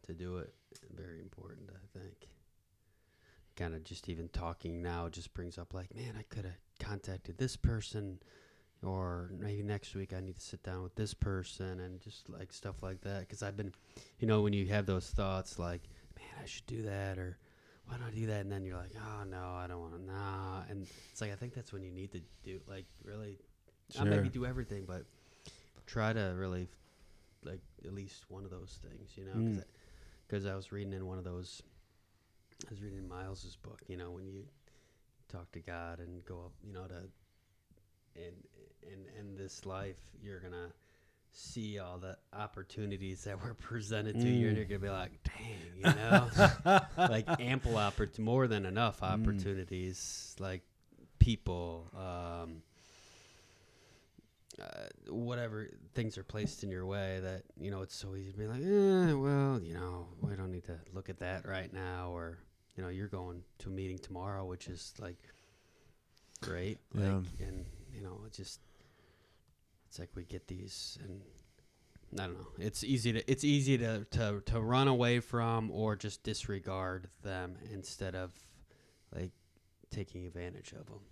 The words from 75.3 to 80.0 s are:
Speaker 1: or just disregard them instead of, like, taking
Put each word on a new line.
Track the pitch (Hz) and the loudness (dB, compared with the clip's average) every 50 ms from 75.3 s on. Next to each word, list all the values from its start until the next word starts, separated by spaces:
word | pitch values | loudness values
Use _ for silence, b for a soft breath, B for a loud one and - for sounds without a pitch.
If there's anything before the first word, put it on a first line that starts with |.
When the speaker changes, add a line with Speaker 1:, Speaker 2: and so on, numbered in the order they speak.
| - 117 117 113 113 113 110 107 | 2 2 4 4 4 4 2 2
Speaker 1:
or | - 104 110 110 107 | 0 2 2 2 2
just | 98 - 104 - - _ | 2 0 -4 -4 -4 _
disregard | 110 107 - - - 101 95 87 92 95 95 92 92 92 92 90 87 - - - | -2 -2 -2 -2 -2 -2 -2 -2 -2 0 0 0 0 -2 -2 -6 -10 -16 -10 -6
them | 101 95 92 90 90 92 95 - 107 | -4 -4 -2 -4 -4 -6 -10 -10 -8
instead | 104 98 92 - - - 98 92 92 | -8 -8 -8 -8 -6 -2 -2 -2 0
of, | 92 92 90 90 - - - - - - b b b b b b b b - - | -2 -4 -4 -6 -12 -20 -20 -20 -20 -20 b b b b b b b b -10 -6
like, | - 90 90 - _ _ _ _ - _ _ _ _ - _ | -4 -4 -4 -6 _ _ _ _ -20 _ _ _ _ -12 _
taking | - 113 | -6 -6